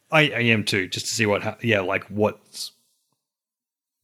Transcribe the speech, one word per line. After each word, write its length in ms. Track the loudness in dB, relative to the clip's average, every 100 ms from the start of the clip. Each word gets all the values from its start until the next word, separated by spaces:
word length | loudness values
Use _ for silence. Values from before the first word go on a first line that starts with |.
| _
I, 100 | 2
I 180 | 2 0
am 240 | 2 2
too, 240 | 2 -2 -2
just 180 | -6 -6
to 60 |
see 140 | 0 2
what, 160 | 2
ha-, 140 | -2 -4
yeah, 200 | 0 2
like, 220 | 2 -4 -4
what's 640 | 0 0 -2 _ -14 -14 _ _ _ _ _ _ _ _ _ _ _ _ _